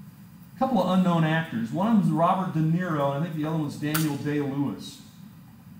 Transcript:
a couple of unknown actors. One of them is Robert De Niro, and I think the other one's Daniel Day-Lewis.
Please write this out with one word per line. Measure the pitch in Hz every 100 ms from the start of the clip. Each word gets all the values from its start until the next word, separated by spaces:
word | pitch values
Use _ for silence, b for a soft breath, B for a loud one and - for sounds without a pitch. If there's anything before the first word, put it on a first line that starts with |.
| - - - - - -
a |
couple | 262 220
of | 180 185
unknown | 175 170
actors. | 156 160 160 117 113
One | 147 214
of | 220
them | 160
is |
Robert | 156 170 190 165
De | 151
Niro, | 156 170 180 151 139 139
and |
I | 170
think | 156
the | 151
other | 160
one's | 143 110
Daniel | 147 156 156 139
Day-Lewis. | 139 147 139 139 127 98 - - - - - - - - -